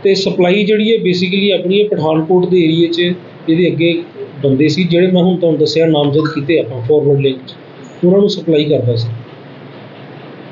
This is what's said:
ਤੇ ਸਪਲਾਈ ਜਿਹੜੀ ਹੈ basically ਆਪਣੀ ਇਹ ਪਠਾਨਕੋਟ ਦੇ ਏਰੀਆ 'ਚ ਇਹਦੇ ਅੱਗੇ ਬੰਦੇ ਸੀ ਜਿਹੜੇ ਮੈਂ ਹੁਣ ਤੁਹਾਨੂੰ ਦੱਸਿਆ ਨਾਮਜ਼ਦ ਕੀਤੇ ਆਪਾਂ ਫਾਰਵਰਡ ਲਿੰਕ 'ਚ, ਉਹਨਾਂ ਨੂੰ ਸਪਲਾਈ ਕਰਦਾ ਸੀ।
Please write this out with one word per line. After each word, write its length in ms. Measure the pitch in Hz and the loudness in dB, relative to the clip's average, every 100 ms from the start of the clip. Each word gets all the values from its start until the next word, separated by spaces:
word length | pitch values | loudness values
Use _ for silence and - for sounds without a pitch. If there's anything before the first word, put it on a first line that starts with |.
ਤੇ 120 | 196 190 | 2 0
ਸਪਲਾਈ 480 | 202 196 180 196 | 0 0 2 2
ਜਿਹੜੀ 280 | 208 214 214 | 2 0 2
ਹੈ 40 | 226 | 2
basically 640 | 175 180 180 196 202 185 | 2 0 0 0 0 0
ਆਪਣੀ 160 | 180 196 | 0 0
ਇਹ 120 | 208 | 0
ਪਠਾਨਕੋਟ 560 | 185 151 160 160 180 175 | 0 0 0 2 2 2
ਦੇ 140 | 185 | 2
ਏਰੀਆ 280 | 160 160 170 | 2 2 0
'ਚ 120 | 170 175 180 - - - | 0 -2 -4 -10 -12 -2
ਇਹਦੇ 180 | 160 175 | 2 2
ਅੱਗੇ 340 | 139 170 165 - - - - | 2 0 0 -6 -14 -14 -4
ਬੰਦੇ 240 | 139 131 156 | -2 2 2
ਸੀ 160 | 180 | 0
ਜਿਹੜੇ 240 | 175 170 185 | 0 2 2
ਮੈਂ 160 | 185 | 2
ਹੁਣ 140 | 175 180 | 2 2
ਤੁਹਾਨੂੰ 220 | 175 151 | 0 2
ਦੱਸਿਆ 260 | 151 156 165 | 0 2 2
ਨਾਮਜ਼ਦ 360 | 151 143 143 151 143 | 2 2 0 -2 -4
ਕੀਤੇ 240 | 139 160 | -2 0
ਆਪਾਂ 220 | 120 117 | 0 -6
ਫਾਰਵਰਡ 380 | 117 151 143 139 | 0 2 2 2
ਲਿੰਕ 180 | 135 131 - | 0 -2 -10
'ਚ, 60 | - - - - - 175 | -20 -20 -20 -20 -2 2
ਉਹਨਾਂ 140 | 196 | 4
ਨੂੰ 100 | 202 | 2
ਸਪਲਾਈ 360 | 190 160 151 151 | 0 0 0 2
ਕਰਦਾ 300 | 143 120 117 | 0 0 -2
ਸੀ। 120 | 113 - - - - - - - - - - - - - - | -4 -8 -14 -20 -20 -20 -20 -20 -20 -20 -20 -20 -20 -20 -20